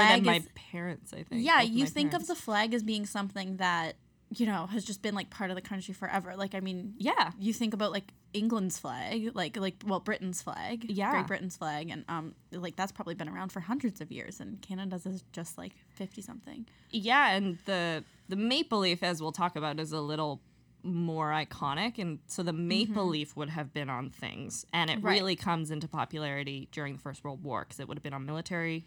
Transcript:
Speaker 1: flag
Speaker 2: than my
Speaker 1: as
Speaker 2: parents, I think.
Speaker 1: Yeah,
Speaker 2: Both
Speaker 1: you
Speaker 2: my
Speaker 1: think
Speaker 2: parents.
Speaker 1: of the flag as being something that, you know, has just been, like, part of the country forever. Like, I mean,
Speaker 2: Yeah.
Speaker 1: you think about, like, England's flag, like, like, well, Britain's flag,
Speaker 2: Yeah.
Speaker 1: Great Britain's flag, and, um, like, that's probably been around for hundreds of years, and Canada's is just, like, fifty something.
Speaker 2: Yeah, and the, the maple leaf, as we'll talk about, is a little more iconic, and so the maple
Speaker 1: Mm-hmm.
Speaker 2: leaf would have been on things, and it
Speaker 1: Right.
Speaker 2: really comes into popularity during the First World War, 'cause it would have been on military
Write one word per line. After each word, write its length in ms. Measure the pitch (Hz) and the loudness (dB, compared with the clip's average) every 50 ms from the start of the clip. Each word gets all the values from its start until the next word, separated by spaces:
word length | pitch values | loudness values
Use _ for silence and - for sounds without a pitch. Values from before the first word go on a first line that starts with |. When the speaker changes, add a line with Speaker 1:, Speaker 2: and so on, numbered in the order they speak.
Speaker 1:
flag 160 | 208 220 226 | 10 10 10
Speaker 2:
than 100 | 247 202 | 10 10
my 100 | - - | 8 6
Speaker 1:
as 120 | 170 - - - | 6 4 -2 -8
Speaker 2:
parents, 600 | - - - - 175 170 180 160 - - - - | -18 -14 -10 -8 -6 -4 -4 -6 -8 -10 -12 -12
I 80 | - 165 | -12 -8
think. 200 | - 254 233 240 | -4 -2 2 4
Speaker 1:
Yeah, 160 | 311 330 285 233 | 8 8 8 8
Speaker 2:
Both 80 | 233 | 6
Speaker 1:
you 140 | 226 240 277 | 4 4 2
Speaker 2:
my 60 | 262 | 2
Speaker 1:
think 200 | - 294 294 294 | 2 2 2 2
Speaker 2:
parents. 200 | 320 339 311 320 | 2 0 0 -2
Speaker 1:
of 60 | 349 | -4
the 60 | - - | -4 -2
flag 320 | - 214 208 220 226 233 | 2 2 4 4 4 2
as 80 | 240 214 | 0 2
being 240 | 214 214 208 202 | 0 0 0 -2
something 500 | 202 - 208 196 196 196 202 190 190 190 | -2 -2 -2 -2 -2 -4 -4 -4 -4 -2
that, 400 | 185 190 180 175 170 165 160 - - _ _ _ _ _ - 214 | 0 2 2 2 2 0 -2 -6 -10 _ _ _ _ _ -8 -2
you 80 | - 240 | 0 2
know, 220 | 214 202 175 165 | 2 2 2 0
has 180 | 180 208 233 190 | -2 -2 -4 -4
just 160 | - 202 - | -4 -6 -4
been, 140 | - 214 208 | -4 -2 -2
like, 160 | 202 - - | -2 -4 -6
part 180 | - - 208 180 | -6 -4 -4 -4
of 60 | 185 | -4
the 60 | 185 185 | -4 -6
country 320 | - 202 190 180 - 190 | -6 -6 -8 -6 -8 -8
forever. 420 | - 196 175 - 196 180 180 180 | -6 -4 -2 -2 -2 -2 -4 -4
Like, 180 | 196 196 196 196 | -4 -4 -4 -4
I 60 | 190 | -4
mean, 320 | 190 190 185 180 185 208 208 - | -4 -4 -4 -6 -6 -8 -6 -2
Speaker 2:
Yeah. 320 | 196 277 508 - - - - - | 0 2 4 4 2 2 0 -2
Speaker 1:
you 160 | 190 220 214 | 0 0 2
think 180 | - 233 220 226 | 2 0 0 2
about, 180 | 196 214 202 202 | 2 0 0 0
like, 200 | 196 190 - - - _ - - | -2 -4 -6 -12 -20 _ -6 -2
England's 440 | 202 208 226 233 220 190 185 - - | 0 0 2 2 2 2 0 -2 -4
flag, 520 | - 143 120 127 - - 208 226 214 226 - | -6 -6 -6 -4 -4 -2 -2 -2 -2 -2 -2
like, 220 | 180 175 151 - | -2 -2 -2 -2
like, 260 | 220 190 190 - - - | -2 -2 -2 -2 -4 -2
well, 140 | 208 190 196 | 0 0 0
Britain's 420 | 196 208 220 - 185 185 180 - - | 0 -2 -2 -2 -2 -4 -6 -6 -6
flag, 420 | - - - - 208 233 226 233 226 | -8 -6 -6 -6 -6 -6 -6 -4 -4
Speaker 2:
Yeah. 220 | 202 190 196 190 190 | -2 0 2 2 2
Speaker 1:
Great 140 | 185 190 | 2 2
Britain's 300 | - 196 - 185 185 - | 0 -2 -4 -4 -6 -6
flag, 320 | - 170 156 151 151 165 170 | -4 -4 -4 -2 -4 -4 -6
and, 160 | 117 151 - - | -8 -8 -6 -6
um, 240 | 170 160 156 160 - - - _ - | -4 -4 -4 -6 -10 -16 -16 _ -10
like, 240 | 180 180 175 - | -8 -8 -6 -4
that's 160 | - 190 196 - | -2 -4 -4 -4
probably 220 | - 208 - 170 | -6 -6 -6 -6
been 160 | 196 165 147 | -4 -6 -6
around 200 | 185 175 185 185 | -6 -6 -6 -6
for 100 | - 196 | -6 -6
hundreds 420 | 165 196 240 285 262 226 185 - 156 | -4 -2 -2 0 0 -2 -2 -4 -8
of 100 | 151 - | -10 -8
years, 280 | - - - - - | -10 -10 -10 -10 -12
and 200 | - - 220 196 | -12 -12 -12 -12
Canada's 460 | - - 190 185 196 190 185 175 - | -10 -8 -6 -6 -4 -4 -4 -4 -4
is 180 | 190 190 185 - - - | -6 -6 -6 -8 -10 -10
just, 240 | 170 170 - - | -10 -10 -8 -10
like, 160 | - 180 190 - - - _ | -10 -12 -12 -14 -18 -20 _
fifty 320 | - - 196 190 - 214 | -12 -10 -10 -10 -10 -12
something. 460 | 190 - - - - 277 - - 226 - - - - - | -14 -14 -14 -16 -14 -14 -12 -12 -12 -14 -16 -20 -12 -6
Speaker 2:
Yeah, 400 | - 220 190 226 247 285 285 226 | -4 -2 2 6 8 8 8 8
and 260 | 190 196 196 196 170 170 - | 6 4 4 2 0 -2 -2
the, 400 | 196 196 180 170 170 160 156 - - - - - - | 0 0 2 2 2 0 -2 -4 -8 -14 -18 -8 -4
the 80 | 185 | -2
maple 440 | 196 214 233 254 302 330 - 233 208 | 0 2 4 4 2 2 2 2 4
leaf, 220 | 190 180 170 175 - | 4 4 4 2 2
as 200 | 175 175 156 156 | 0 0 0 -2
we'll 100 | 160 156 | -2 0
talk 240 | - 180 175 - | 2 0 0 2
about, 240 | 160 151 151 147 151 | 0 -2 -2 -2 -2
is 120 | 160 151 156 | -4 -4 -4
a 80 | 156 147 | -4 -2
little 400 | 147 151 151 156 151 139 139 - _ _ _ _ _ _ _ - | -2 0 0 0 0 -2 -4 -8 _ _ _ _ _ _ _ -6
more 480 | 180 180 170 175 165 160 160 156 151 156 | -2 0 0 2 2 2 0 2 2 2
iconic, 640 | 156 151 - - - 143 143 139 156 202 240 233 - | 2 0 -2 -4 -2 -2 0 0 0 0 -2 -2 -2
and 220 | 196 175 156 - - - | -4 -4 -4 -6 -8 -6
so 160 | - - 175 | -4 -2 0
the 80 | 175 165 | 0 0
maple 500 | 160 175 170 214 220 220 214 208 208 196 | 0 2 2 4 4 4 2 2 2 2
Speaker 1:
Mm-hmm. 60 | 180 | 2
Speaker 2:
leaf 260 | 160 151 147 147 - | 2 0 -2 -4 -4
would 120 | 151 151 143 | -6 -6 -4
have 240 | 160 160 151 135 - | -4 -4 -6 -4 -4
been 160 | 151 143 139 | -4 -2 -2
on 180 | 127 120 131 123 | -2 -4 -4 -6
things, 560 | - - - - - - - - - - - - - | -8 -8 -10 -8 -8 -8 -8 -8 -8 -8 -6 -2 0
and 160 | 170 165 160 | 0 2 2
it 140 | 160 - 202 | 2 2 4
Speaker 1:
Right. 120 | 214 196 202 | 4 4 4
Speaker 2:
really 160 | 185 190 180 | 4 2 0
comes 380 | - - 196 170 165 160 151 156 | 0 0 0 0 0 0 -2 -4
into 160 | 151 156 156 | -4 -4 -4
popularity 800 | - 151 123 - - 156 151 143 139 143 143 143 139 135 135 - | -2 -2 -2 -2 -4 -4 -4 -2 -2 -2 -4 -4 -6 -8 -8 -10
during 220 | - 156 147 139 139 | -8 -6 -6 -6 -6
the 80 | 131 | -8
First 240 | - 143 131 - - | -10 -10 -10 -8 -8
World 180 | 147 135 131 - | -8 -8 -8 -6
War, 220 | 143 120 101 - | -4 -4 -4 -4
'cause 160 | - - - | -6 -8 -10
it 80 | 139 - | -8 -8
would 80 | - | -8
have 80 | 147 - | -8 -6
been 80 | 147 139 | -6 -6
on 120 | 135 135 | -6 -4
military 600 | 143 151 160 160 - 185 170 165 165 160 165 165 | -4 -4 -4 -4 -4 -2 -2 0 0 -2 -4 -6